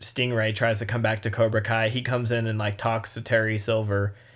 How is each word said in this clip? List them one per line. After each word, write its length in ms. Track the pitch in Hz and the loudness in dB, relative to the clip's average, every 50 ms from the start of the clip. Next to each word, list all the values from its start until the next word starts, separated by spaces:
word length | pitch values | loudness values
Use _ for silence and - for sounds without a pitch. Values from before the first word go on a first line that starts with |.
Stingray 540 | - - - - 123 123 120 113 110 110 110 | -12 -10 -4 -2 -2 0 2 2 2 0 0
tries 240 | 104 127 117 113 104 | 0 0 0 0 0
to 60 | 117 | -2
come 160 | 104 - 120 113 | -2 -2 0 2
back 200 | 107 110 107 - | 0 0 0 -2
to 80 | 113 | -2
Cobra 320 | 104 - 117 113 110 110 104 | 0 2 2 2 2 0 0
Kai, 260 | - 117 113 113 110 | 0 0 2 2 0
he 100 | 117 127 123 | 0 -2 -2
comes 300 | - 127 123 120 113 120 | 0 0 0 0 0 0
in 140 | 117 113 | 0 0
and, 120 | 113 110 107 | 0 0 0
like, 180 | 104 104 104 101 | -2 -2 -2 -2
talks 360 | - 120 113 110 107 - - | 0 0 0 0 -4 -6 -10
to 60 | 120 | -10
Terry 380 | 110 - 120 113 110 110 110 107 | -4 0 2 2 2 2 0 0
Silver 560 | 104 - 113 110 110 104 101 101 101 101 101 - - - - | 0 0 0 2 2 2 2 2 2 0 -2 -6 -18 -20 -20